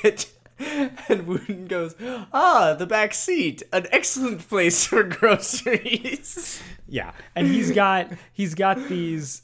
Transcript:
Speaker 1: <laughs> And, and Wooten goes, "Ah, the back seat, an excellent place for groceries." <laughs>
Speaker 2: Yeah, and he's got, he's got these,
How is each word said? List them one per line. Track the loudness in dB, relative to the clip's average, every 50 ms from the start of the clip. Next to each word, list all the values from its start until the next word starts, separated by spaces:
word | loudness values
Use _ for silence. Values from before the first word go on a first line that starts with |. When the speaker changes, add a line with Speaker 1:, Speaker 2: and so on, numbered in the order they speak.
| 2
Speaker 1:
<laughs> | 2 2 0 -2 -12 -14 _ _ _ _ -12 -10
And, | -6 -4 -2 -2 -4 -4 -6 -4 -2
and | -2 -2 -2
Wooten | -4 -6 -6 -6 -8 -10 -10 -8
goes, | -6 -4 -4 -4 -6 -8 -10 -10 -10 -10 -10 -10 -4
"Ah, | 0 2 4 6 6 6 6 4 2 0
the | -2
back | 0 0 0 0 0 -2
seat, | -4 -2 -2 0 0 0 0 -2 -6 -6 -4 -2
an | -2 0 0
excellent | 0 0 0 0 -2 -2 -4 -4 -4 -6 -6 -4
place | 0 2 4 4 4 4 2
for | 2 4 2
groceries." | 2 2 2 2 4 4 4 4 2 -2 -4 -4 -2 0 0 0 0 0 -2 -2 -2 -4 -8 -8 -8 -10 -10 -8 -8 -8 -10 -10 -12 -14
<laughs> | -18 -18 -14 -8
Speaker 2:
Yeah, | -6 -6 -6 -6 -10 -16 -20 -10 -2
and | 0 2 4
he's | 4 4 2 2
got, | 4 4 4 4 4 2 0 -2 -8 -14 -18 -12 _
he's | -4 -4 -4 -2
got | 0 2 2 2 2 -2 -4
these, | -4 -4 -2 -4 -4 -6 -6 -8 -12 -14